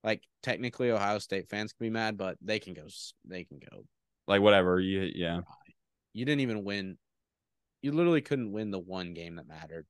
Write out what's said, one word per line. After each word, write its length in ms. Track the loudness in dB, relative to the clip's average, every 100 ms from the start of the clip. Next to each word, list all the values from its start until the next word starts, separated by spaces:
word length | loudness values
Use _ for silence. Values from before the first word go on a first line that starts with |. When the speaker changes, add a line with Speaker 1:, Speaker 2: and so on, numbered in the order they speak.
Speaker 1:
Like, 200 | -2 -4 _ _
technically, 480 | -4 -2 -4 0 2
Ohio 300 | 2 2 -2
State 280 | -2 -6 -4
fans 260 | -6 -6
can 120 | -6 -4
be 40 |
mad, 260 | -2 -2 -2
but 200 | -6 -6
they 180 | -4 -4
can 140 | -4
go 120 | -16 -16
s-, 280 | -16 -16 _
they 200 | -14 -14
can 160 | -12 -18
go 260 | -20 -20 -20 _ _ _ 2
Speaker 2:
Like, 140 | 6
whatever. 380 | 8 8 8 4
You, 320 | 4 0 -2
yeah. 280 | -2 -2 -2
Speaker 1:
cry. 320 | -6 -16 _ _ _ _ _
You 120 | -6 -2
didn't 160 | 0
even 220 | 0 -2
win. 340 | -2 -4 -6 -10 _ _ _ _ _ _ _ _
You 100 | -2
literally 300 | 2 4 4
couldn't 300 | 2 -2 -2
win 200 | -4 -4
the 80 | -4
one 340 | -6 -8 -6
game 220 | -10 -12 -12
that 120 | -14
mattered. 380 | -16 -14 -14 -14